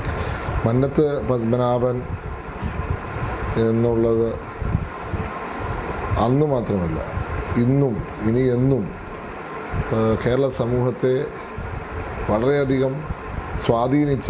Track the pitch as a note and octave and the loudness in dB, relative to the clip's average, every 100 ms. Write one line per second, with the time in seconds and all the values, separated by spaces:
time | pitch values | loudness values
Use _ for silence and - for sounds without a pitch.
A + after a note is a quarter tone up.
0 | - - - - - - A2+ B2 C#3 D3 | -2 -4 -4 -4 -2 2 4 4 4 4
1 | D3+ C#3 A2 B2 A2+ B2 B2 B2 B2+ B2 | 4 2 0 2 4 4 4 4 2 0
2 | B2 - - - - - - - - - | -4 -8 -8 -10 -10 -6 -6 -4 -4 -4
3 | - - - - - A2+ A2+ A2+ A#2 A#2 | -6 -6 -6 -4 -2 2 4 4 4 4
4 | A#2 A2+ A2+ - - - - - - - | 4 4 2 -2 -10 -6 -2 -2 -2 -8
5 | - - - - - - - - - - | -6 -6 -6 -6 -8 -8 -6 -6 -6 -6
6 | - - A2+ C#3 D3+ C3 G#2 G2+ E2+ D#2 | -2 2 4 4 4 2 0 0 0 -2
7 | - - - - - A#2 A#2+ C#3 C#3 F#2+ | -4 -6 -4 -4 -2 2 4 4 2 0
8 | - - G#2 A#2+ C3 B2 C3+ B2+ F2+ - | -6 -2 0 2 4 4 4 2 0 -8
9 | - - - - - - - - - A2+ | -12 -12 -12 -12 -10 -10 -6 -4 0 2
10 | A2 G#2+ A#2+ B2+ C3+ C3 A#2+ B2 B2 - | 2 2 2 2 0 0 0 2 0 2
11 | C3 B2+ D3 - - - - - - - | 2 2 -2 -8 -12 -10 -8 -8 -8 -8
12 | - - - G#2+ B2+ C#3+ C3+ C3+ C3 D3 | -8 -6 0 2 2 2 2 2 0 -2
13 | D3+ - - - - - - A#2 B2 D3 | -6 -8 -8 -8 -6 -4 2 2 4 4
14 | D3 C3 A#2+ | 2 0 0